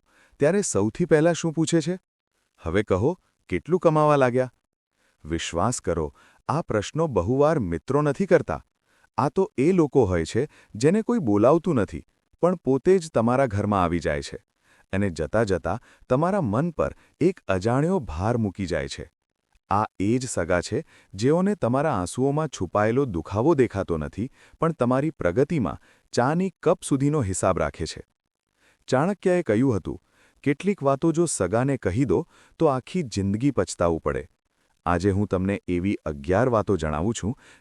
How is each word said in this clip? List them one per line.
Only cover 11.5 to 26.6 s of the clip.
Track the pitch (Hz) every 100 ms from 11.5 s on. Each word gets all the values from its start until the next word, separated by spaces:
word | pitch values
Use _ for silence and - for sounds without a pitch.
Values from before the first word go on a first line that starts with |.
| 170 185
નથી, | 135 92 73 - _ _ _
પણ | 170 180
પોતે | - 135 180 190
જ | 160
તમારા | 127 113 127 135
ઘરમાં | 101 104 101
આવી | 87 85
જાય | 80 73
છે | - - - _ _ _ _
અને | 95 101
જતા | 82 73 110
જતા | 110 87 85 107 - _ -
તમારા | 127 175 202
મન | 123 110 170
પર | - 71 - _ _
એક | 165 - -
અજાણ્યો | 95 107 127 160 190
ભાર | 95 78 104 120
મૂકી | 104 95 90
જાય | 82 67
છે. | - 67 _ _ _ _ _ -
આ | 101 107 -
એ | 98 127
જ | 127
સગા | - 85 90
છે, | - 113 - _ _
જેઓને | 95 123 170 190
તમારા | 208 113 127 156 110
આંસુઓમાં | 90 - 135 147 160
છુપાયેલો | - 90 104 107 123
દુખાવો | 139 85 - 101 135
દેખાતો | 147 113 98 90 82
નથી, | 73 - 123 - - _
પણ | 165
તમારી | 156 120 127 156
પ્રગતિમાં | - 87 98 147 170 85 - _ _ _
ચાની | - 127 175 190 -